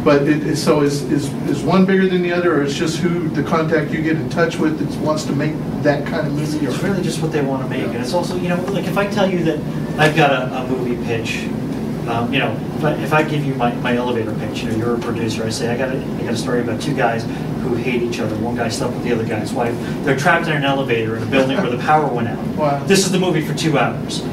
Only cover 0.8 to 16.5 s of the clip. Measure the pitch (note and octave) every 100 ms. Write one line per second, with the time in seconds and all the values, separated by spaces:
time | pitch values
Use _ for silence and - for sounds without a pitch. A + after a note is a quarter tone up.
0.8 | C#3+ C#3 - C#3+ - - - - D3 F#3
1.8 | F#3+ F#3+ F#3 F3+ F3 F3 F3 D3 C#3+ -
2.8 | E3 - F3 E3+ D3+ D3 C#3 E3 D#3+ D#3
3.8 | D3+ D#3+ D#3 D3+ B2+ E3+ E3 - D#3 -
4.8 | - - - D#3 - C#3 D3+ - - -
5.8 | D3+ C#3+ - E3 D3 C#3+ D3+ D3+ C3 -
6.8 | F#3+ F#3 D#3 D3+ D#3 D3+ C3+ C3+ - -
7.8 | - A#2+ A#2+ F3 - F3+ F3 F3 F3+ F#3+
8.8 | F3 G3 G3+ G#3 F#3+ F3 D#3 D3 - -
9.8 | - - D3+ D#3 C#3+ C3+ B2 - - B2+
10.8 | B2 A#2+ - A2+ - - - - - -
11.8 | - - - A#2 A#2+ C3+ B2 G#2 - -
12.8 | D#3 - A2 D3+ D3 D3 C#3 B2 A#2+ -
13.8 | B2 A#2+ B2 A#2 A2 - A2+ - A2+ A2
14.8 | A#2+ A2+ A#2+ A2+ A2+ A2+ A2 - A#2 A#2
15.8 | C3 - - - - A#2 B2